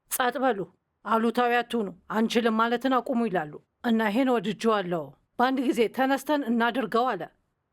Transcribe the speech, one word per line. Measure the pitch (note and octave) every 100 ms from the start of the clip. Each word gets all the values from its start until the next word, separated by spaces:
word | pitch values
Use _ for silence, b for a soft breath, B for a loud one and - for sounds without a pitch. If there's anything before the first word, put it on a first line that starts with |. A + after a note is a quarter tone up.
| -
ጸጥ | - B3 B3
በሉ፣ | C4 G3 E3+ _ _ _
አሉታዊ | G#3 A3+ A#3 A#3 A#3+
አትሁኑ፣ | A#3+ A#3 A#3 G3 - -
አንችልም | G#3+ A3 A#3 A#3 A3
ማለትን | A#3 A#3+ C4
አቁሙ» | B3+ - A#3
ይላሉ። | A3+ F3 D3+ D3+ _ _
እና | A#3+ A3+
ይሄን | A3 A3 C4
ወድጄዋለሁ። | A#3 F#3+ F#3 A3+ G#3+ F3+ E3+ C#3+ - _
በአንድ | - B3+ C4
ጊዜ | B3+ A3 G#3
«ተነስተን | A#3+ C4 C4+ - D4 A3+
እናድርገው» | A#3+ A#3 B3+ G#3 A3+ B3+
አለ። | F#3+ D#3 _ _ _ _